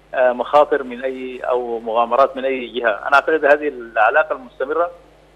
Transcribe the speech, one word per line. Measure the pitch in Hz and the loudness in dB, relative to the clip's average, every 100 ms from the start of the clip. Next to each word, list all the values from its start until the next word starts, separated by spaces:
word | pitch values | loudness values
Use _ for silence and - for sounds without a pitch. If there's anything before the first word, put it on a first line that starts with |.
| _ | _
آه، | 139 127 | 0 2
مخاطر | 123 120 147 147 143 | 2 2 4 4 2
من | 131 120 | -2 -8
أي | 131 131 127 127 | -8 -8 -10 -8
أو | - 123 120 117 | -4 -2 -2 -6
مغامرات | 117 110 117 120 135 135 | -2 0 2 2 2 0
من | 131 | -4
أي | 131 120 | -4 -6
جهة. | 117 117 101 - | -2 -2 -2 2
أنا | 143 | 2
أعتقد | 135 160 143 | 2 2 4
هذه | 147 147 | 4 2
العلاقة | 127 117 113 110 143 156 143 | -6 -6 2 2 4 0 -4
المستمرة، | 127 - 135 156 175 - - _ _ | -10 -10 -4 -2 -4 -6 -20 _ _